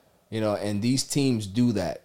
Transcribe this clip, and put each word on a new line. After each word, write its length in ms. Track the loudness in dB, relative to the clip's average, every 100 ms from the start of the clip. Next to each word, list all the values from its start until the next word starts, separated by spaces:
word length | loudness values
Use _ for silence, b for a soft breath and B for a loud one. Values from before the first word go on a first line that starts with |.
| b b b
You 120 | -2
know, 140 | 0 0
and 260 | -2 0
these 220 | 0 0
teams 440 | 0 0 2 0 -2
do 240 | 2 2
that, 300 | 2 -2 -6